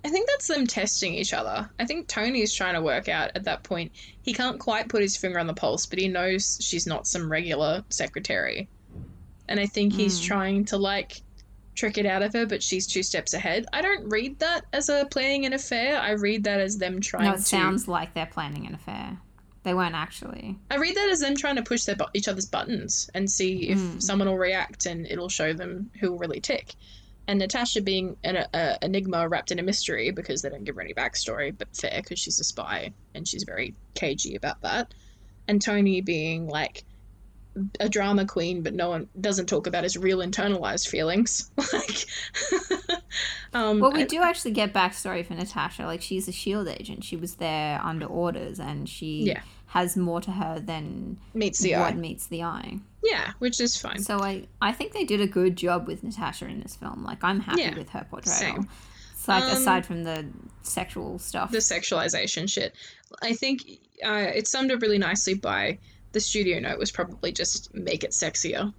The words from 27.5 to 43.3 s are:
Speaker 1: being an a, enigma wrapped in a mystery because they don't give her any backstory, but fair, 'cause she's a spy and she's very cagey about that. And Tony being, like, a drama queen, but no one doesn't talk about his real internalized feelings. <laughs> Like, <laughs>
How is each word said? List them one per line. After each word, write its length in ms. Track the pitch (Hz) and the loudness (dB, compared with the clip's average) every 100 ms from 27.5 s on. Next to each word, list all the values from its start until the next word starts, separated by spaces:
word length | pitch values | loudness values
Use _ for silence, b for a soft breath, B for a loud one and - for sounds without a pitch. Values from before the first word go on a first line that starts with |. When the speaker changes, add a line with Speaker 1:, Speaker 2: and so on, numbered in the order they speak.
| 247 240 220 | 0 2 2
Speaker 1:
being 360 | 196 190 185 - | 2 0 0 -2
an 220 | 170 185 - | 0 0 0
a, 240 | 165 160 - | 0 2 2
enigma 460 | 190 196 190 170 165 | 2 0 2 0 2
wrapped 240 | 170 - | 0 0
in 80 | 175 | -2
a 40 | |
mystery 480 | 180 202 - 120 120 | 0 0 0 0 0
because 300 | 196 - 135 | -2 -4 -2
they 80 | 139 | -4
don't 140 | 143 | -6
give 120 | 104 | -8
her 60 | 120 | -8
any 120 | 82 | -6
backstory, 640 | 110 123 - - 110 143 | -4 -2 -2 -4 -2 -4
but 120 | 202 - | -6 -10
fair, 260 | - - - | -6 -4 -4
'cause 180 | - 175 | -4 -6
she's 200 | - - | -2 0
a 40 | |
spy 500 | - - 76 98 - - - | 0 -4 -6 -6 -6 -12 -16
and 140 | - 170 | -8 -6
she's 160 | - | -6
very 320 | - 87 135 - - | -6 -4 -6 -8 -14
cagey 420 | - 147 139 - | -4 -2 -2 -4
about 260 | 90 143 - | -4 -6 -4
that. 320 | - 226 240 b b b b b - | -2 -2 -4 b b b b b 2
And 140 | 208 | 2
Tony 400 | 220 208 202 185 | 4 4 6 4
being, 460 | 190 165 156 160 165 | 2 0 0 -2 -2
like, 360 | 151 143 - - b - - - - - 196 196 - | -2 -2 -6 -18 b -20 -20 -20 -20 -12 -4 -4 0
a 100 | 208 | 0
drama 360 | 208 196 202 | 2 4 4
queen, 360 | 196 190 170 180 | 4 0 0 0
but 100 | 165 | -2
no 160 | 175 175 | 0 0
one 200 | 165 - 190 | 0 -4 -2
doesn't 280 | 208 190 180 | 0 0 2
talk 200 | 185 180 | 0 2
about 160 | 175 | 0
his 140 | 180 175 | 0 2
real 220 | 185 185 | 4 4
internalized 680 | 180 196 202 190 170 190 - | 2 2 2 2 2 0 0
feelings. 640 | - 160 185 233 - - | 0 4 4 4 2 -2
<laughs> 60 | - - | -4 0
Like, 320 | - - - - B B B 554 370 - | -2 -2 -4 -6 B B B 0 0 2
<laughs> 840 | 370 - 349 - - - | -2 -2 -4 -4 -4 -4